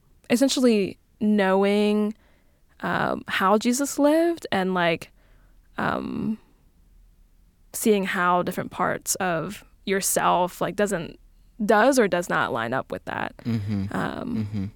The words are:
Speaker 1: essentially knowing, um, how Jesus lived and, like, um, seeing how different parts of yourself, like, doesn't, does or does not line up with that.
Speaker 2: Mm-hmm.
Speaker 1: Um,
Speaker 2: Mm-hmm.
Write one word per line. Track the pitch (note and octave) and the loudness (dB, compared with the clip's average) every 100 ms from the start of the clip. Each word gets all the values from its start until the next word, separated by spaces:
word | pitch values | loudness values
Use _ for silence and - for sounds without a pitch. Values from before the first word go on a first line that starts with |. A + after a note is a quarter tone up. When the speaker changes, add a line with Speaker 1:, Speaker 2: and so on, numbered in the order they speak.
| _ _ - | _ _ -2
Speaker 1:
essentially | A#3+ C4+ - B3 G#3+ F3+ - _ _ | 2 2 4 4 4 0 -6 _ _
knowing, | G#3+ G#3 F#3+ F#3+ G3+ G#3 G#3 G#3+ G#3 - _ _ _ _ _ _ | 2 2 4 4 2 2 2 2 0 -4 _ _ _ _ _ _
um, | F3+ F3 - C2 - | -6 -2 -2 -4 -4
how | - F#3+ G#3+ | -2 2 2
Jesus | A#3+ B3 C#4 - | 2 0 -2 2
lived | C#4+ D#4 E4+ E4 - | 4 4 2 -2 -4
and, | G3 F#3 | -2 0
like, | F3+ E3+ E3 - _ _ _ _ _ _ - | 0 0 0 -6 _ _ _ _ _ _ -6
um, | - - C2 B1+ G#3 A3 _ _ _ _ _ _ _ _ _ _ _ _ _ | -4 -4 -6 -6 -6 -6 _ _ _ _ _ _ _ _ _ _ _ _ _
seeing | - A#3 G#3 F#3 | -2 2 2 0
how | F#3 F3+ F3+ | 0 2 2
different | F#3+ F#3 - | 0 -4 -8
parts | - - - - - | -4 -2 -2 -4 -4
of | F#3 E3 D#3+ G#3 - _ - | -2 -2 -4 -10 -16 _ -4
yourself, | G3 - - F3 F3 F3+ - | -2 0 0 2 2 0 -2
like, | E3+ F#3 | -6 -2
doesn't, | G#3 F3+ - - - _ - - G#3 | -2 -2 -6 -14 -20 _ -20 -6 2
does | G#3 A#3+ C4 | 4 6 4
or | G3+ | 4
does | F3 F3+ | 0 0
not | E3 F#2+ | 0 0
line | A#2+ A2+ | -2 -2
up | B2+ - | -4 -4
with | F#2 - | -8 -8
that. | - G#2 - | -6 -6 -8
Speaker 2:
Mm-hmm. | B2 A2+ G2+ G#2 G2 | -4 -4 -2 -4 -4
Speaker 1:
Um, | - - - - - G#2 | -4 -6 -6 -6 -6 -4
Speaker 2:
Mm-hmm. | G#2+ F#2+ | -6 -6